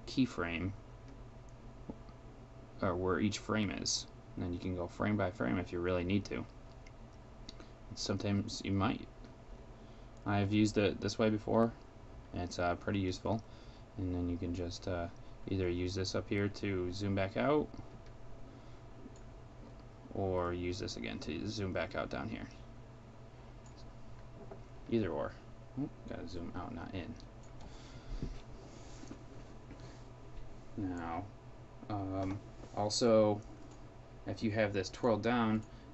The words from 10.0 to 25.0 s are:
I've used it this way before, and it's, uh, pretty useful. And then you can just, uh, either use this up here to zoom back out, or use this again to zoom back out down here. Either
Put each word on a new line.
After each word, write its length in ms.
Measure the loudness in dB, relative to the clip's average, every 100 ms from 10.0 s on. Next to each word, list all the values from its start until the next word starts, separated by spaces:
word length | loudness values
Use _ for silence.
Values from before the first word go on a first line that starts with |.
| -14 -6 2
I've 260 | 4 6
used 240 | 8 8 8
it 240 | 6 6
this 180 | 0 4
way 120 | 4
before, 420 | 4 4 6 6 4 -12 -14 -14 -14 -8
and 100 | -4
it's, 160 | -2 2
uh, 160 | 2
pretty 240 | 2 2 2
useful. 440 | 2 2 2 0 0 -12 -14 -14 -12 -2
And 180 | 0
then 140 | 2 2
you 80 | 2
can 180 | 0
just, 340 | 0 -2 -2 0
uh, 180 | 0 0 -4 -10 -8 0
either 220 | 2 4
use 240 | 4 2
this 200 | 2 0
up 140 | 0 2
here 200 | 4 4
to 440 | 2 0 2 2
zoom 220 | 0 2
back 220 | 4 2 4
out, 320 | 4 6 4 -4 -10 -10 -12 -12 -10 -10 -10 -12 -12 -12 -12 -12 -12 -12 -14 -12 -14 -14 -14 -14 -14 -14 -6
or 400 | 0 2 4 4
use 280 | 2 0 0
this 160 | -2 -2
again 220 | -4 -4
to 280 | -2 -2 0
zoom 240 | 0 0
back 220 | 2 0
out 160 | 0 -2
down 180 | -2 -2
here. 200 | -4 -6 -10 -12 -12 -14 -14 -14 -14 -14 -14 -14 -14 -14 -12 -12 -10 -10 -10 -10 -10 -10 -10 -12 -10 2
Either 180 | 4